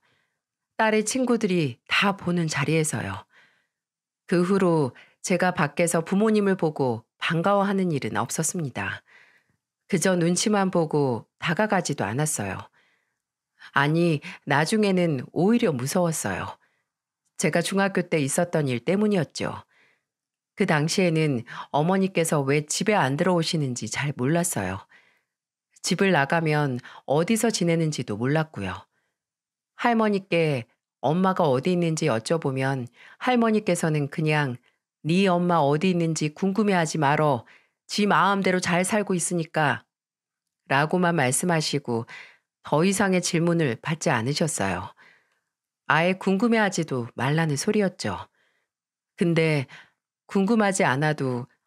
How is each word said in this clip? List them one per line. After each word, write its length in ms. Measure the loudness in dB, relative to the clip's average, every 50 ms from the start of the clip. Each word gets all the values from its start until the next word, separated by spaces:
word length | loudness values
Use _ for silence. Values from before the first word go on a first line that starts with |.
| _ _ _ _ _ _ _ _ _ _ _ _ _ _ _
딸의 280 | -2 0 2 2 2 0
친구들이 760 | 0 -2 -2 0 0 0 0 2 0 2 2 0 0 -2 _ _
다 280 | -2 0 2 2 2 0
보는 320 | -2 -2 -2 -2 0 -2
자리에서요. 800 | -2 -2 -2 0 0 0 0 0 0 -2 -4 -6 -6 -8 -10 -14 _ _ -20 _ _ _ _ _ _ _ _ _ _ _ _ _ _ _ _ _
그 160 | 0 0 2 2
후로 520 | 2 2 2 2 2 2 2 0 -2 -4 -10 -20 _ _ _
제가 300 | -4 -2 0 0 0 0
밖에서 500 | 0 0 -2 -2 0 0 0 0 0 -2
부모님을 540 | -2 0 0 0 2 2 2 2 2 2 0
보고 480 | 0 0 -4 -2 -2 -2 -2 -2 -4 -8 _ _
반가워하는 760 | -8 -4 -2 -2 0 2 2 2 2 2 0 0 0 0 0
일은 240 | -2 -2 -4 -4 -4
없었습니다. 880 | -4 -4 -4 -4 -4 -4 -4 -4 -4 -6 -6 -6 -6 -8 -8 -8 -10 _ _ -20 -20 -20 _ _ _ _ _ _ _ _ _ _ _ _
그저 280 | -4 -2 0 2 2 2
눈치만 560 | 2 2 2 0 0 0 2 2 2 2 2
보고 560 | 0 0 0 0 0 0 0 0 0 -4 -6 _ _ -8
다가가지도 640 | -4 -2 0 0 2 2 2 0 0 -2 -4 -4 -4
않았어요. 520 | -4 -2 -2 -2 -2 -2 -4 -6 -6 -6 -10 -12 -16 _ _ _ _ _ _ _ _ _ _ _ _ _ _ _ _ _ _ -12 -4
아니, 500 | 0 0 2 2 2 2 2 2 0 0 -4 -8 -18 -10 -4
나중에는 800 | 0 0 2 2 2 2 2 2 2 2 2 2 2 0 -2 -4 -6
오히려 400 | -2 0 2 4 4 2 2 0
무서웠어요. 840 | 0 -2 -2 -2 0 0 0 0 -2 -2 -4 -6 -6 -6 -8 -10 -12 _ _ _ _ _ _ _ _ _ _ _ _ _ _ _ _
제가 240 | -2 -2 0 0 0
중학교 400 | 0 0 0 0 0 0 0 -2 -2
때 160 | 0 0 -2
있었던 480 | 0 0 0 0 -2 0 0 -2 0
일 120 | 0 -2 -2
때문이었죠. 840 | -2 0 0 2 2 2 2 0 -2 -4 -6 -8 -8 -6 -8 -10 -16 _ _ _ _ _ _ _ _ _ _ _ _ _ _ _ _ _ _ -4
그 60 | 0
당시에는 800 | 2 2 2 2 0 0 2 2 2 2 2 2 2 0 -2 -4 -8 -14 -16 -10 -4
어머니께서 680 | 0 0 2 2 2 2 2 0 0 0 0 2 2 0
왜 240 | 2 2 0 0 0
집에 280 | -2 -4 -2 0 2 2
안 220 | 2 2 0 0
들어오시는지 720 | 0 2 2 2 2 0 -2 -2 -2 -2 -2 -4 -6 -8 -8
잘 220 | -6 -4 -4 -4 -4
몰랐어요. 600 | -2 -2 0 0 0 0 -2 -4 -4 -4 -4 -6 -8 -10 _ _ -20 _ _ _ _ _ _ _ _ _ _ _ _ _ _ _ -8 -4
집을 280 | -4 0 2 2 2
나가면 720 | 4 2 2 2 0 0 2 2 2 2 0 0 -2 -4 -8 -12 -20 -12 -4
어디서 440 | 0 0 0 2 2 0 0 0 0
지내는지도 680 | 0 0 0 0 0 0 0 -2 -2 -4 -6 -6 -4
몰랐고요. 580 | -4 -2 0 0 0 0 -2 -6 -8 -8 -8 -8 -10 -14 _ _ _ _ _ _ _ _ _ _ _ _ _ _ _ _ _ _
할머니께 920 | -2 0 0 2 2 2 2 0 -2 -2 0 0 2 2 2 0 -2 -4 _ _ _ _ _ _ -4
엄마가 460 | -2 0 0 2 2 2 2 2 2
어디 260 | 2 2 2 2 0
있는지 360 | 0 0 0 0 0 0 0
여쭤보면 800 | 0 0 0 0 -2 -2 -2 -2 -2 -2 -2 -2 -2 -2 -4 -6 -10 _ -20 -20 -20 -14 -6
할머니께서는 920 | -2 0 2 2 2 2 2 0 0 0 -2 0 0 0 0 0 -2 -4
그냥 480 | -4 -2 0 0 2 2 0 -2 -4 -8 _ _ _ _ _ _ _ _
"네 260 | -2 0 2 2 4
엄마 320 | 4 2 2 2 2 2 2
어디 300 | 4 2 2 2 2 0
있는지 440 | 0 0 0 -2 -2 -2 -4 -6 -4
궁금해하지 640 | -2 -4 -2 0 0 0 2 2 2 0 0 -2
말어. 480 | 0 2 2 2 2 2 2 2 0 -2 -8 -20 -20 _ _ _ _ _
지 180 | -8 -2 -2 0
마음대로 540 | 2 4 4 4 2 2 0 0 0 0 0
잘 240 | 0 0 0 0 0
살고 300 | 0 0 -2 -2 0 -2
있으니까." 720 | -2 -2 -2 -4 -4 -4 -4 -2 0 0 0 0 -2 -8 _ _ _ _ _ _ _ _ _ _ _ _ _ _ _ _
라고만 480 | -2 0 0 0 2 0 0 2 2 2
말씀하시고 880 | 2 2 2 0 0 0 0 0 0 0 -2 -4 -4 -4 -2 -4 -4 -4 -6 -14 -20 -20 -20 -20 _ _ _ _ _ -6
더 200 | -2 0 2 2
이상의 380 | 2 2 2 2 2 2 0
질문을 560 | 0 0 0 0 2 2 2 2 0 0 -2 -4
받지 280 | -4 -6 -6 -2 0 0
않으셨어요. 840 | 0 0 0 -2 -2 -2 -2 -2 -2 -2 -4 -4 -4 -4 -8 -10 -16 _ -20 -20 _ _ _ _ _ _ _ _ _ _ _ _ _ _ _
아예 280 | 0 0 2 2 2 0
궁금해하지도 920 | 0 0 0 0 2 2 2 2 2 2 0 0 -2 -4 -4 -4 -6 -6 -6 -6
말라는 400 | -4 -2 0 2 2 0 0 -2
소리였죠. 720 | -2 -2 0 0 0 0 0 -2 -4 -6 -6 -6 -8 -10 -16 _ _ _ _ _ _ _ _ _ _ _ _ _ _ _ _ _
근데 520 | -2 0 2 2 2 2 2 2 0 -2 -4 -10 -20 -20 _ _ _ _ _ _ _ _ -4
궁금하지 540 | -2 0 2 2 2 2 2 2 2 2 2
않아도 640 | 2 2 0 0 0 0 -2 -2 -4 -4 -6 -8 -10 _ _ _